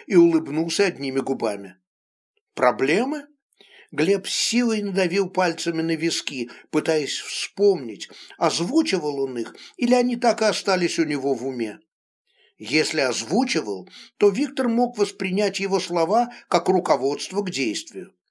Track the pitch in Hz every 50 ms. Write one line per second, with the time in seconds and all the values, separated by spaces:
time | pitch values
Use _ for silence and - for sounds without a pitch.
0 | - - 208 180 170 170 165 160 - 131 143 156 165 165 160 - 202 190 147 127
1 | 139 135 131 135 135 - 135 - - 110 104 98 98 95 90 _ _ _ _ _
2 | _ _ _ _ _ _ _ _ _ _ _ - 127 123 117 110 131 135 156 202
3 | 240 269 302 294 277 - _ _ _ _ _ _ _ _ - - - _ - 135
4 | 151 170 202 190 190 - - - - - 220 240 247 233 220 214 202 202 190 185
5 | 190 175 170 202 196 185 190 185 185 175 165 - - 170 170 160 165 165 165 151
6 | 156 165 156 - - - 147 131 117 120 - - - _ - 151 147 - 160 156
7 | 147 127 - - - - - - - - - - 202 202 190 160 135 113 107 90
8 | - - - - - - - - - 160 - - 170 180 269 320 320 - 190 180
9 | 147 151 143 139 135 135 127 120 117 - - - - - - - - 233 247 247
10 | 240 247 247 240 - 240 202 - 214 214 185 - - - 190 180 180 165 - -
11 | 165 147 147 139 127 139 135 113 117 135 131 123 117 107 101 95 _ _ _ _
12 | _ _ _ _ _ _ _ _ _ _ _ _ 110 104 123 156 151 - - 156
13 | 139 127 117 - - 113 151 220 269 - - 165 131 107 101 92 92 - - -
14 | - - _ _ 208 208 185 202 294 - - - 262 240 226 233 247 240 240 208
15 | 208 196 - - - - 180 190 208 202 196 - 196 190 185 185 - - 175 175
16 | 165 160 202 233 240 240 - - - _ - 175 160 - 190 180 180 - 156 131
17 | 127 139 147 143 - - 185 196 202 190 - 135 135 113 101 - - - - 95
18 | 90 87 - _ _ _